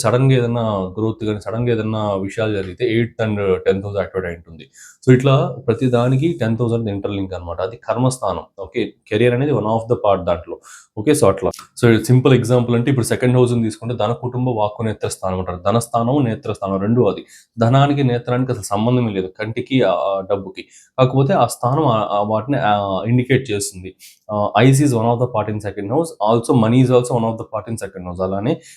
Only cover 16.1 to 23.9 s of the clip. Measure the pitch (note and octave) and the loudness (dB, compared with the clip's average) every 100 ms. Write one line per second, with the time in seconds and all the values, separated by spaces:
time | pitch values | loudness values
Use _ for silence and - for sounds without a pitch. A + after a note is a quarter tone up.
16.1 | C#3+ B2 G#2+ - G2+ F#2+ G2 G2+ A#2+ G#2+ | 0 0 -2 -6 -6 -4 -2 0 2 2
17.1 | F2 - - _ - A2+ C3+ C#3+ C#3+ C3+ | 0 -8 -20 _ 0 2 4 4 2 0
18.1 | A#2+ A#2+ B2 B2+ G#2+ F#2 G2+ A2+ B2+ A#2 | 0 -2 -2 -2 -4 -4 -2 2 2 0
19.1 | G2 F#2 - G#2+ A#2 A#2+ C3 G2+ F2 D#2+ | -2 -4 -6 -8 -6 -2 2 2 2 0
20.1 | G2 F#2 G2+ F#2 - - - _ - B2+ | -2 -2 -4 -6 -14 -20 -20 _ 0 2
21.1 | C3 C#3 F#3 A#2+ - A#2+ C#3+ D3+ A2 G#2 | 2 2 2 0 0 -2 0 2 0 0
22.1 | G2+ G#2 A2 A2+ C#3 G2 G#2 G2+ F#2 G#2 | -2 0 -2 -2 -2 0 0 0 -2 0
23.1 | B2 B2+ B2 - G#2 - F#2 F2+ | 0 2 0 0 -6 -6 -10 -16